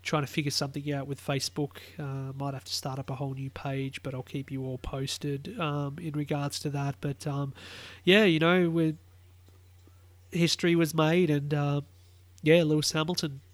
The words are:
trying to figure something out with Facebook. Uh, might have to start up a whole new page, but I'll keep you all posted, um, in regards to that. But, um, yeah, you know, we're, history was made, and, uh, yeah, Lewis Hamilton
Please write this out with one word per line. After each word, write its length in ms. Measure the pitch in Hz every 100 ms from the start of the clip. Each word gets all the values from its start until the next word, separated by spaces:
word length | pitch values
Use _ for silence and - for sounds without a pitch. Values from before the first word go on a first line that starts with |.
trying 200 | - 156
to 40 | 139
figure 240 | - 147
something 420 | - 139 143 143
out 140 | 143 139
with 180 | 139
Facebook. 520 | - 139 - - 143 - - -
Uh, 340 | 143 135 135 135
might 180 | 139
have 100 | 127
to 80 | -
start 260 | - 139 131
up 100 | 135
a 60 |
whole 200 | 127 139
new 160 | 135 135
page, 520 | - 143 135 135 -
but 100 | 139
I'll 100 | 127
keep 280 | - 143 135
you 140 | 135
all 140 | 131 127
posted, 800 | - 135 135 - 147 139 139 -
um, 360 | 156 147 143 147
in 120 | 170
regards 460 | 147 147 147 143 -
to 100 | 151
that. 260 | 139 139 -
But, 260 | 147 139 151
um, 280 | 139 139 - - - - -
yeah, 220 | - 196
you 160 | 214 160
know, 280 | 165 185 170
we're, 280 | 165 160 156 - - - - - - - - - - - - -
history 420 | 175 165 - 175
was 200 | 170 160
made, 360 | 156 156 175 180
and, 220 | 147 143
uh, 280 | 151 143 143 143 - - - - -
yeah, 220 | 151 165
Lewis 280 | 156 151 147
Hamilton 480 | 160 156 180 160 135 -